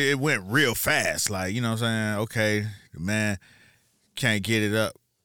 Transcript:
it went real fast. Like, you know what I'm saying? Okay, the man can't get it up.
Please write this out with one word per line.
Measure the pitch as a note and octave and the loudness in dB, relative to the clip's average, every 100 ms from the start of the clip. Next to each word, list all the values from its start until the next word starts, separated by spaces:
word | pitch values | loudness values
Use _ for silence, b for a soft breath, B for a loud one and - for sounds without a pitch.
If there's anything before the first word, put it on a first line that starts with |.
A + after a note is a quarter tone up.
| C#3 | 4
it | C#3 | 2
went | D3+ A#2+ F#2 | 2 0 0
real | C3 C3 G#2+ | 2 2 2
fast. | C#3 D3 F#2+ D#2 - | 0 0 0 -2 -2
Like, | F#2+ F#2 | -2 -2
you | A#2 | -2
know | A#2 | -2
what | A2+ | 0
I'm | A#2 A2 G#2+ G#2 | 0 0 -2 -2
saying? | |
Okay, | A2+ A#2 G#2+ G#2 G#2+ G2+ B | -2 0 0 0 -2 -8 B
the | C#2 | -8
man | F2+ G#2+ G#2+ G2 b b b b b b b - | -2 0 0 -4 b b b b b b b -4
can't | B2 G#2 | 0 0
get | G2 A2+ | 0 0
it | G#2 A2 | 2 0
up. | G#2+ - _ _ | 0 -4 _ _